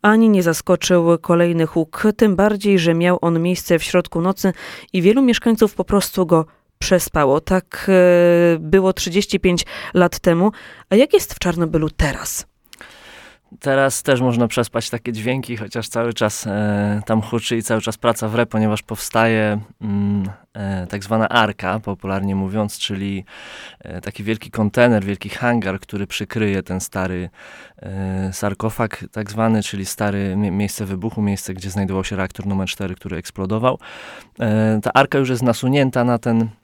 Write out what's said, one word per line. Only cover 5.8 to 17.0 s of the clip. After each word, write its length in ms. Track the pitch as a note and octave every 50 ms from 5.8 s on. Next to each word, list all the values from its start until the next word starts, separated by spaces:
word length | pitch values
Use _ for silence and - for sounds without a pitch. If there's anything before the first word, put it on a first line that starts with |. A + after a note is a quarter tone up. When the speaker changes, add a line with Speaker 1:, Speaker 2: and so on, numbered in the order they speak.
| F3+
Speaker 1:
prostu 420 | - - G3+ F3+ - - - F#3
go 200 | D#3+ F3 E3 D#3+ D#3+ _ _ _ _ _ _
przespało”. 640 | - - F#3+ F3+ - - _ D#3+ D3 C3+ C3+ D3+
Tak, 460 | D#3+ - F#3+ F#3 - _ - - - -
e, 680 | F#3+ F#3 F3+ F3+ F3 F3 F3 F3 E3+ E3+ F3 E3+ E3+ D#3+
było 340 | D#3+ D#3 D#3+ F#3+ F#3 F#3+ F#3
trzydzieści 460 | - - - E3 F#3+ G3+ - - G3
pięć 260 | - F#3 F3 E3+ - - - - - - -
lat 260 | F3+ F3+ F3 - -
temu. 320 | _ F#3 E3+ E3 F3+ G#3+ G#3+ - - - - - - _
A 60 | -
jak 180 | G#3 C4 D4+ -
jest 200 | G4+ - - -
w 60 | -
Czarnobylu 500 | - F3+ E3+ E3 E3+ D#3+ D#3+ E3 D#3 D#3
teraz? 560 | - _ - C#3+ C3+ - - - - - - _ _ _ _ _ - _ - - - - - - - - - - - _ _ _ - -
Speaker 2:
Teraz 440 | - C#3+ C3+ C3+ C#3 C3+ C3+ - -
też 180 | - C#3 B2
można 260 | B2+ B2+ A#2+ A2+ B2 A2+
przespać 420 | - - A#2+ - _ A#2 A2+ -
takie 240 | - A#2 _ B2 A#2
dźwięki, 440 | G#2+ G#2 A#2+ B2+ C3+ B2+ B2 A#2+ G#2+
chociaż 300 | A2+ G2 - B2 A2 -
cały 260 | - A#2 A#2 A#2 A2+
czas, 340 | - A#2 G#2+ G#2 - - A2
e, 540 | G2 G#2 G#2+ G#2 G#2 G2+ G2+ G#2 G#2 G#2